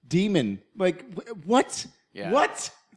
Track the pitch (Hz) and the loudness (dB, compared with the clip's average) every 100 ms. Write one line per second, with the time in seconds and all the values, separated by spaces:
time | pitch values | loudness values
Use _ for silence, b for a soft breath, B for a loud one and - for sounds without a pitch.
0 | _ 170 208 185 110 98 _ - 185 180 | _ 2 4 2 2 -4 _ -2 -2 -2
1 | - 170 233 220 156 247 - - - _ | -12 -14 -12 -12 2 2 2 -6 -12 _
2 | _ - 196 254 - - - - _ | _ -10 0 2 2 -2 -12 -12 _